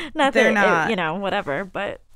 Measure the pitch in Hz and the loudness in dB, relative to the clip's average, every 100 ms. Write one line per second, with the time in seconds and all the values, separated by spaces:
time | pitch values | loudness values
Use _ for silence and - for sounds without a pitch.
0 | 320 311 277 226 220 220 190 170 156 196 | -4 0 2 4 4 4 2 2 0 -2
1 | 160 180 196 202 151 139 190 180 202 - | -2 -2 -4 -4 -2 -6 -6 -6 -8 -10
2 | _ | _